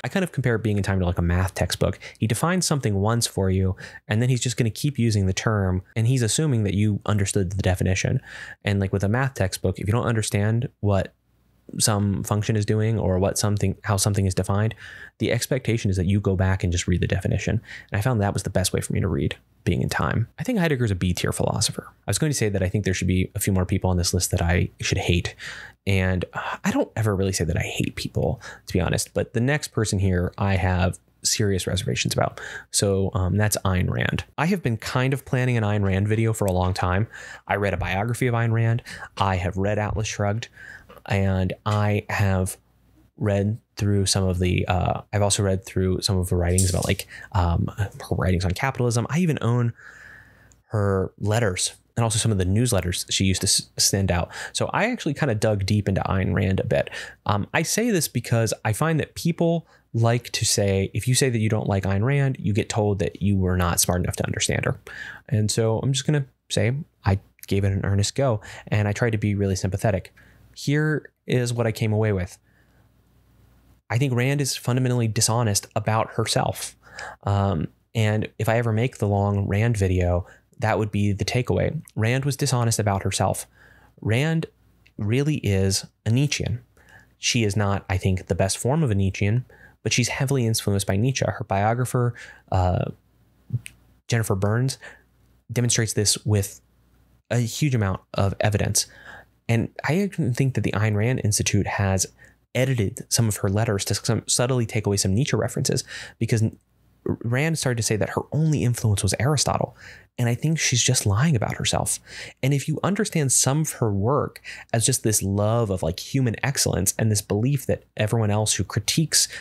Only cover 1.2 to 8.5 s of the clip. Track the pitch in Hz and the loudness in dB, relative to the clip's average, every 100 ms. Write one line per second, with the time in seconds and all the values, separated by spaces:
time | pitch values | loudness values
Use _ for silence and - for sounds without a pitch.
1.2 | 85 90 92 - 90 - 87 - - - | 2 2 0 0 -2 0 0 -2 -10 -4
2.2 | 107 113 165 185 - 147 113 98 104 117 | -2 0 0 0 0 0 0 0 2 2
3.2 | - - 95 95 95 90 - - - 110 | 0 0 2 2 0 -2 -10 -12 -2 0
4.2 | 123 123 131 - 113 - 147 135 117 104 | 2 0 0 0 -2 -2 -4 0 2 4
5.2 | 92 95 117 107 92 92 - 110 117 135 | 2 0 0 2 2 0 -4 -2 0 2
6.2 | 110 - 156 117 101 95 107 101 - 104 | 0 0 0 2 2 2 2 0 0 0
7.2 | 98 104 92 98 98 92 92 95 - 131 | 2 0 0 0 0 2 2 2 2 0
8.2 | - - - | -4 -16 -16